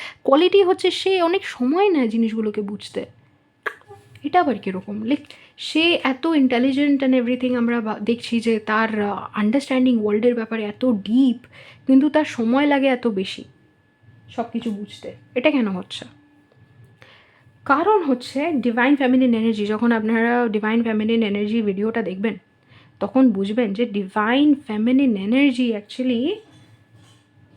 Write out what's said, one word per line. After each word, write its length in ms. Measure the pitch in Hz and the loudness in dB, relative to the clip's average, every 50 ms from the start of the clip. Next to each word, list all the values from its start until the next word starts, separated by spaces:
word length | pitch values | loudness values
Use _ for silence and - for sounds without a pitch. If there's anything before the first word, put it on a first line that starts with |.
| - - - _ - | -16 -16 -18 _ 0
কোয়ালিটি 380 | - 269 294 349 359 392 392 | 2 4 4 6 6 6 4
হচ্ছে 280 | 392 349 381 370 - 359 | 4 4 2 0 0 -2
সে 320 | 339 - - 381 381 370 | -2 -2 -2 0 0 2
অনেক 240 | 339 330 359 392 - | 2 0 0 -2 -4
সময় 420 | - - - 247 254 302 359 403 415 | -8 -6 -4 -2 0 2 2 2 2
নেয় 200 | 349 285 247 220 | 2 2 0 0
জিনিসগুলোকে 520 | 214 226 226 220 220 226 214 214 208 214 | 0 0 0 0 -2 -4 -4 -4 -4 -4
বুঝতে। 460 | 208 196 208 196 - - - - - - - _ _ _ _ _ _ _ _ _ - - - - _ - - - - _ - - | -6 -6 -8 -12 -14 -12 -10 -10 -10 -10 -14 _ _ _ _ _ _ _ _ _ -12 -12 -12 -12 _ -20 -20 -20 -20 _ -18 -12
এটা 180 | - 285 - 359 | -6 0 2 2
আবার 180 | 339 285 226 208 | 2 2 -2 -4
কীরকম? 440 | - 196 190 185 - - 202 214 220 | -6 -8 -8 -8 -10 -10 -10 -8 -4
Like, 280 | 226 294 - - - - - - - _ | -4 -4 -4 -4 -10 -20 -20 -20 -20 _
সে 440 | - - - - 311 330 339 339 - - | -16 -12 -4 -2 0 2 2 2 0 0
এত 220 | 262 262 262 - | -2 -4 -2 -2
intelligent 720 | 330 330 294 262 247 247 240 254 277 262 277 294 285 285 262 | 0 2 2 2 2 2 0 0 0 0 0 2 2 2 2
and 160 | 269 262 254 254 | 2 2 2 2
everything, 340 | 240 233 254 247 254 254 247 | 0 0 -2 -2 -2 -2 -2
আমরা 240 | 247 240 233 240 240 | -2 -2 -2 -2 -2
বা-, 180 | 214 220 208 214 208 | -4 -6 -6 -4 -2
দেখছি 360 | 226 240 233 - - 240 233 | -2 -2 -4 -4 -4 -4 -2
যে 180 | 220 233 226 214 | 0 0 -2 -2
তার, 420 | 214 - 214 220 226 220 220 214 | -2 -2 0 0 0 0 -2 -2
আহ, 280 | 202 202 196 185 - - | -2 -4 -4 -6 -8 -8
আন্ডারস্ট্যান্ডিং 680 | - 214 208 208 233 277 277 - 269 254 254 254 247 220 | -4 -2 0 0 0 0 0 0 0 2 2 2 2 2
ওয়ার্ল্ডের 340 | 208 208 208 214 226 247 240 | 2 0 0 2 2 0 0
ব্যাপারে 300 | 233 220 - 226 220 214 | 0 -4 -6 -6 -6 -6
এত 200 | 202 202 - 254 | -8 -6 -2 -2
ডিপ, 640 | 254 240 190 196 202 226 254 277 254 226 - - - - - - - - - - | 0 0 -2 -2 0 2 4 4 4 2 0 -6 -16 -20 -20 -20 -20 -20 -6 0
কিন্তু 240 | - 262 269 294 302 | 4 4 6 6 4
তার 140 | 285 302 302 | 2 2 0
সময় 420 | - - - 226 226 247 269 294 | 0 -2 -2 0 0 2 2 2
লাগে 200 | 285 285 269 269 | 2 2 2 2
এত 200 | 269 254 247 247 | 2 0 0 -2
বেশি 380 | 233 202 190 190 - - - - - _ _ _ _ _ _ _ _ _ _ _ - - - - - - | -2 -2 -4 -6 -6 -10 -14 -16 -20 _ _ _ _ _ _ _ _ _ _ _ -20 -20 -20 -20 -10 -8
সব 80 | 254 226 233 | -8 -8 -6
কিছু 180 | - 226 - 233 | -6 -6 -6 -6
বুঝতে। 420 | 202 196 208 208 - - - - - - - _ - | -6 -6 -8 -12 -14 -16 -16 -16 -16 -16 -20 _ -4
এটা 160 | 247 254 311 | -2 0 2
কেন 180 | 285 269 226 202 | 2 2 0 -2
হচ্ছে? 360 | 190 180 185 - - - - - - - _ _ _ _ _ _ _ _ - _ _ - - - _ _ - - - - _ _ _ _ _ _ _ _ _ | -4 -6 -8 -12 -14 -16 -16 -18 -20 -20 _ _ _ _ _ _ _ _ -20 _ _ -20 -20 -20 _ _ -20 -20 -20 -20 _ _ _ _ _ _ _ _ _
কারণ 380 | - 269 294 349 403 440 403 | 0 0 2 4 2 2 2
হচ্ছে 500 | 339 277 254 247 - - - 269 294 349 | 2 0 -2 -2 -4 -6 -6 -4 -4 -2
ডিভাইন 440 | 320 247 208 240 226 247 240 269 294 | -2 -2 -2 0 0 2 2 4 4
ফেমিনিন 380 | 262 269 247 262 254 262 247 226 | 4 2 2 4 4 4 2 2
এনার্জি, 320 | 220 220 226 220 208 208 | 2 0 0 0 0 -2
যখন 260 | 202 214 214 240 233 | -2 -2 0 2 2
আপনারা 560 | 233 226 214 220 226 226 226 240 240 240 240 226 | 2 2 0 0 0 0 2 2 2 0 0 0
ডিভাইন 340 | 202 214 214 214 226 233 | -2 -2 -2 0 0 0
ফেমিনিন 400 | 226 226 220 214 214 220 233 233 | 0 0 0 0 0 0 0 0
এনার্জি 400 | 220 202 202 202 208 208 220 233 | 0 0 -2 -2 -2 -2 -2 -2
ভিডিওটা 400 | 214 202 190 196 208 226 226 233 | -2 -2 -2 -2 -2 -2 -2 -4
দেখবেন, 360 | 220 175 185 190 208 220 - 185 - _ _ _ _ _ - - - _ _ - | -4 -4 -4 -4 -4 -4 -4 -6 -12 _ _ _ _ _ -20 -20 -20 _ _ -8
তখন 300 | 196 202 - 262 269 247 | -8 -2 2 4 4 4
বুঝবেন 420 | 196 190 196 202 214 247 240 202 | 4 0 -2 -2 -2 -2 -2 -2
যে 140 | 190 208 240 | -2 -2 -4
ডিভাইন 680 | 220 196 202 190 190 - 214 208 220 247 277 294 302 277 | -2 -2 -4 -6 -4 -4 -2 0 0 2 4 4 4 2
ফেমিনিন 600 | 285 - - 214 214 220 240 254 269 285 254 214 | 2 -2 -6 -4 -2 0 2 2 2 2 2 0
এনার্জি 580 | 196 190 202 240 269 285 277 240 240 254 233 220 | 0 -2 0 2 2 2 2 2 0 -2 -2 -2
actually, 580 | 202 208 - - - 254 254 247 226 254 339 427 427 - - - - - _ - _ _ _ _ - - _ _ _ _ _ _ _ _ _ _ | -4 -8 -10 -8 -6 -4 -2 -2 -2 -2 -4 -4 -6 -10 -18 -20 -20 -20 _ -20 _ _ _ _ -20 -20 _ _ _ _ _ _ _ _ _ _